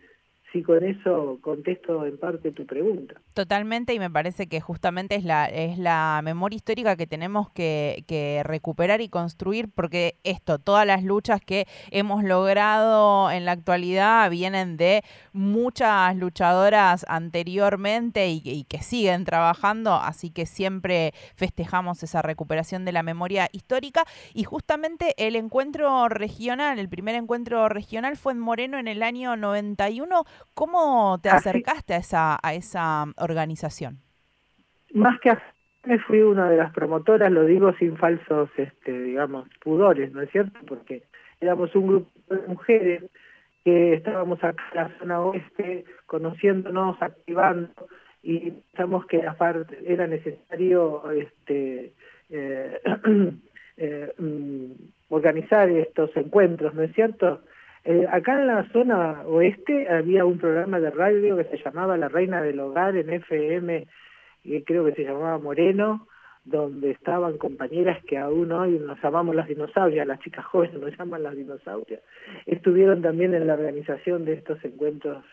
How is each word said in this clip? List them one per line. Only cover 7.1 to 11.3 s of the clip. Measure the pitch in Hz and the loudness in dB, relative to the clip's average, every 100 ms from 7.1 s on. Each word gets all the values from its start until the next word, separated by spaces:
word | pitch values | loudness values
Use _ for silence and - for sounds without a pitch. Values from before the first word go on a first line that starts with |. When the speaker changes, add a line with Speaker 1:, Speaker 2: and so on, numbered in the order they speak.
| 156 175 208 208 | -6 -4 -4 -4
Speaker 2:
que, | - 165 151 147 - - | -4 -4 -2 -2 -6 -6
que | 160 143 147 | -4 -2 -4
recuperar | 143 156 - 156 175 220 | -4 -6 -6 -2 2 2
y | 220 | 0
construir, | 175 170 - 185 214 220 | -4 -6 -6 -6 -4 -6
porque | - 165 175 170 - | -6 -4 0 -2 -2
esto, | 190 180 - 147 | -6 -6 -2 -2
todas | 170 202 202 | 2 4 4
las | 190 | 2
luchas | 190 202 214 | 2 -2 0